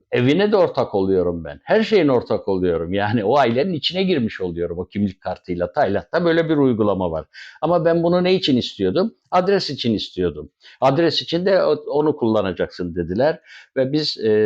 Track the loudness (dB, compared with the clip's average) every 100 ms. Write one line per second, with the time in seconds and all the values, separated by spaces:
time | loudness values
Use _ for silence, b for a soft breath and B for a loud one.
0 | -6 0 2 2 2 2 2 0 -2 0
1 | 0 2 0 -4 -8 -10 -2 0 2 2
2 | 4 2 0 -4 -2 0 0 0 -2 -2
3 | 0 0 2 2 2 0 -2 -4 -4 -2
4 | 0 0 -2 -4 -6 -4 -6 -6 -6 -2
5 | -2 -4 -10 -8 -6 -4 -4 0 0 -2
6 | -2 -2 2 2 2 2 2 2 0 0
7 | -2 -4 -10 B B B -2 0 2 2
8 | 2 2 2 2 2 0 0 -2 0 0
9 | -2 -6 _ 0 2 0 -2 -4 -2 -2
10 | -4 -4 -4 -4 -14 _ B B 2 4
11 | 2 0 -2 -2 2 2 2 0 -2 0
12 | 0 0 0 2 0 -2 -4 -6 -6 -4
13 | -2 0 0 -2 B B B -4 0 0
14 | -2 -2 2 2